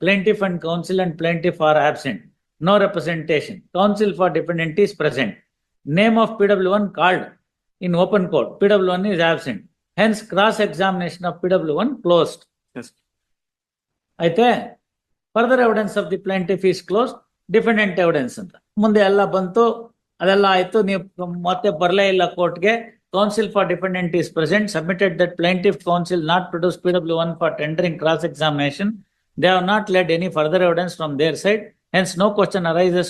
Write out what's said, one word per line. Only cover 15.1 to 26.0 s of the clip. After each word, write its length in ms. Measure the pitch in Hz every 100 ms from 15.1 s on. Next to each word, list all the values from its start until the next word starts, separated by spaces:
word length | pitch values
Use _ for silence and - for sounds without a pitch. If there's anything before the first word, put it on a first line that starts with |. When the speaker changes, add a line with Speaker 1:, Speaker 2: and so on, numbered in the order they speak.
| _ _
Speaker 1:
Further 240 | 220 240 254 233
evidence 280 | 214 208 208
of 60 | 170
the 60 | 185
plaintiff 400 | 185 190 180 185 190
is 80 | 175 -
closed, 280 | 202 262 - _ _ - 208
defendant 400 | 220 214 208 175 170
evidence 280 | 151 123 -
ಅಂತ. 120 | 92 - _ -
ಮುಂದೆ 180 | 220 208 196
ಎಲ್ಲ 120 | 202 185 190
ಬಂತು, 280 | 180 226 233 226 - _ _ _
ಅದೆಲ್ಲ 240 | 180 196 196
ಆಯ್ತು, 240 | 185 180 220 196
ನೀವು 140 | 190 180 - 180 175 175
ಮತ್ತೆ 200 | 185 208 156
ಬರ್ಲೇ 240 | 180 196 196
ಇಲ್ಲ 120 | 185 175 -
ಕೋರ್ಟ್‌ಗೆ. 340 | 170 170 202 233 226 _ _ 185
Counsel 300 | 208 208 202
for 80 | 202 175
defendant 400 | 175 185 185 175 175
is 80 | - 165
present, 300 | 151 208 208
submitted 380 | 160 165 185 196 165
that 120 | 175 175
plaintiff 380 | 170 185 196 - 175
counsel 320 | 175